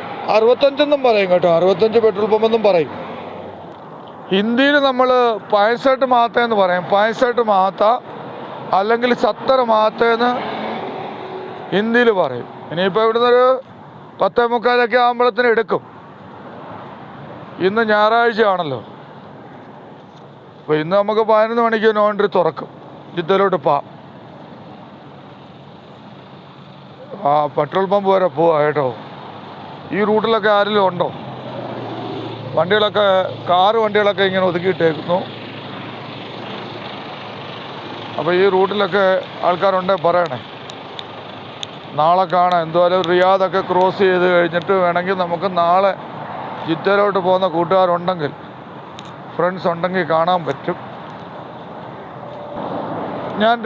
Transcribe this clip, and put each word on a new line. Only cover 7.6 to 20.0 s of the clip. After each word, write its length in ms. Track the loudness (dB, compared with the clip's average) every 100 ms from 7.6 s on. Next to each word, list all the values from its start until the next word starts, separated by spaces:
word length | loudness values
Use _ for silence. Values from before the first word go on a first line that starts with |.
| 2 2 2 2 -2 -14 -14 -14 -14 -12 -2 0
അല്ലെങ്കിൽ 320 | 2 2 2 2 0
സത്തർ 340 | 0 2 2 4
മാത്ത 280 | 4 2 2 2 2
എന്ന് 160 | 0 -2 -6 -8 -8 -8 -10 -10 -10 -12 -12 -12 -12 -14 -4 -2
ഹിന്ദിയിൽ 340 | 2 4 4 4
പറയും. 260 | 2 -2 -10 -14 -8
ഇനിയിപ്പോൾ 320 | -2 0 2 2
ഇവിടുന്ന് 240 | 4 4
ഒരു 120 | 6 4 2 -2 -18 -20 -20 -14 -2
പത്തേ 220 | -2 2 0
മുക്കാലൊക്കെ 440 | 2 2 2 2 4 2
ആകുമ്പോഴത്തേന് 440 | 2 0 2 2 2
എടുക്കും. 260 | 0 -2 -4 -20 -20 -20 -20 -20 -18 -16 -16 -16 -16 -18 -18 -18 -16 -16 -16 -4 -2
ഇന്ന് 140 | 0 2
ഞായറാഴ്ചയാണല്ലോ, 880 | 4 4 4 2 2 2 2 -2 -6 -10 -18 -20 -20 -20 -20 -20 -20 -20 -20 -20 -20